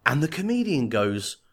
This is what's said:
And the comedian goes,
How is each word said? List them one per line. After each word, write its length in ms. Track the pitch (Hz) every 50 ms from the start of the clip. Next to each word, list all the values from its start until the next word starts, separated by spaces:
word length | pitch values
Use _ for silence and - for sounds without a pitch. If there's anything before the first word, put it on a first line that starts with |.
| - 117
And 140 | 123 143
the 60 | 151 160
comedian 600 | 160 180 190 214 240 247 240 214 185 143 123 107
goes, 480 | 110 107 104 104 101 104 101 - - - _ _